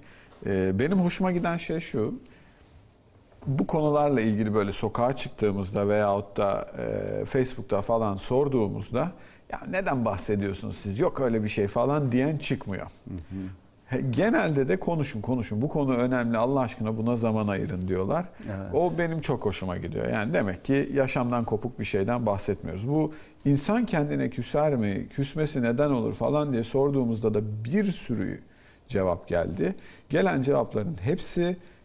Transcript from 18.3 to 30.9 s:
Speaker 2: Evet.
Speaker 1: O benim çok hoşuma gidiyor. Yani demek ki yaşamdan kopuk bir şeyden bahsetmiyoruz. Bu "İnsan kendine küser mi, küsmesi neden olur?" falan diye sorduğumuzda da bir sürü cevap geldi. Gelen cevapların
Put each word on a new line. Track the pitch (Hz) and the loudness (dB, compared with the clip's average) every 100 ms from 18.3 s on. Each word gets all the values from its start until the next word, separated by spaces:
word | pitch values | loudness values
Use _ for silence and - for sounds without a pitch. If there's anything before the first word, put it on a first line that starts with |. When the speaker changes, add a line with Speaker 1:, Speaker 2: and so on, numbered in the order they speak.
| - 117 | -10 -10
Speaker 2:
Evet. | 98 98 | -8 -2
Speaker 1:
O | 147 175 165 | 0 2 2
benim | 170 160 | -2 -2
çok | 151 123 | -2 0
hoşuma | 104 - 92 90 | 0 -2 -4 -4
gidiyor. | - - 82 | -4 -2 0
Yani | 117 107 | 0 0
demek | - 98 85 | 0 0 -2
ki | - 139 - | 0 0 2
yaşamdan | 135 131 143 120 120 | 0 0 0 0 0
kopuk | 113 107 123 - | 0 -2 -2 -6
bir | |
şeyden | 107 98 98 123 110 | -2 0 2 0 0
bahsetmiyoruz. | 98 - 98 85 87 120 | 0 0 -2 -4 -6 -2
Bu | 156 156 - - - | 0 0 -4 -18 -2
"İnsan | 139 143 170 226 233 | 2 2 4 2 2
kendine | 170 147 143 127 | 0 0 0 -2
küser | - 117 147 151 | -4 -2 2 2
mi, | 127 104 98 - | 2 2 0 -4
küsmesi | - 139 156 151 139 | -4 -2 -2 0 2
neden | 117 120 147 | 2 4 2
olur?" | 131 113 | 2 0
falan | 101 117 147 147 | 0 0 2 2
diye | 117 | 0
sorduğumuzda | 110 135 143 139 117 113 110 | 0 2 2 2 2 2 2
da | 104 104 107 | 0 -2 -4
bir | 117 196 202 | 0 2 2
sürü | - - 110 95 95 - - - - - | 0 -2 -2 -2 -6 -12 -20 -20 -20 -4
cevap | 98 92 85 - | 0 2 0 0
geldi. | 85 - 92 185 196 - - - | 0 0 0 -2 -2 -10 -18 -2
Gelen | 156 190 143 | 2 2 2
cevapların | 131 139 110 107 95 | 2 2 2 -2 -4